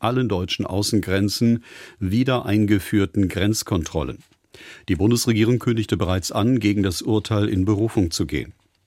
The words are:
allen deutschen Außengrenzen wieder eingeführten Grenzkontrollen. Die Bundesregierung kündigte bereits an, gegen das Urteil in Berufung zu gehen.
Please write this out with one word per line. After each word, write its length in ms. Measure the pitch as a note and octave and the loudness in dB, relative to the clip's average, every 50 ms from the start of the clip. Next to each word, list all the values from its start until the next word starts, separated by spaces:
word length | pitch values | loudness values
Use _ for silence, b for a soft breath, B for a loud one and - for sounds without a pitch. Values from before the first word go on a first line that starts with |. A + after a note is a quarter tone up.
allen 280 | - A2+ B2+ C3 B2+ A2 | -4 -2 0 0 0 0
deutschen 380 | G#2 F2+ F#2 F#2 - - G2 | -2 -2 -2 -2 -4 -4 -4
Außengrenzen 960 | - F2+ G2+ G#2 - - G#2 - F#2+ F#2 F#2+ G2+ G#2 - - A#2 A#2 A#2 A#2 B B B B B B B B | -4 -2 -2 -2 0 0 -2 0 0 0 0 0 0 0 2 2 2 2 2 B B B B B B B B
wieder 460 | G2+ F#2 G2+ A#2+ C3 C3+ B2+ A#2+ - | -4 0 0 0 2 2 0 -2 0
eingeführten 840 | - G2+ G#2+ G#2+ G2+ G#2+ G2 - - - G#2 G2 F#2 - G#2 G2 F2 | 0 2 2 2 4 2 2 0 0 0 0 0 0 0 0 0 0
Grenzkontrollen. 920 | - F#2 F#2 G#2 A2 - - - G#2+ F2+ D#2+ - - D#2+ C#2 C2 - - - _ _ _ _ _ - B B B B B B B | 0 0 0 0 0 -2 -2 -2 -2 -2 -2 -2 -4 -4 -4 -4 -6 -12 -16 _ _ _ _ _ -20 B B B B B B B
Die 60 | F#2 | -2
Bundesregierung 640 | D#2+ G2+ A2 A#2+ A#2 - A#2+ A2+ G#2 A2 A2+ B2 A2+ | 2 2 2 2 2 2 2 2 4 4 2 2 2
kündigte 380 | - B2 A#2 A2+ G#2+ - A2 | 0 0 0 0 0 0 -2
bereits 360 | F#2 G2 E2+ F#2 F#2+ - - - | 0 0 0 0 0 -2 -2 -2
an, 280 | A2 G#2 A#2+ C3 A#2+ | 0 2 2 2 2
gegen 220 | F#2+ G#2 G2+ G#2 F#2+ | 2 2 2 2 0
das 180 | G2 E2+ - | 0 -2 -4
Urteil 480 | - - G#2+ G#2+ - - A2+ G#2 G#2 G#2 | -2 -2 -2 0 0 0 0 0 0 0
in 160 | G#2 F#2 F#2+ | 0 0 2
Berufung 460 | G#2+ G#2+ G2 A2 A2 - A2 F#2+ D#2+ | 2 2 0 0 0 0 0 0 0
zu 160 | - - F#2 | 0 -4 -4
gehen. 260 | D2+ - C#2 A#1 - - _ _ _ _ _ _ | -4 -4 -6 -6 -8 -12 _ _ _ _ _ _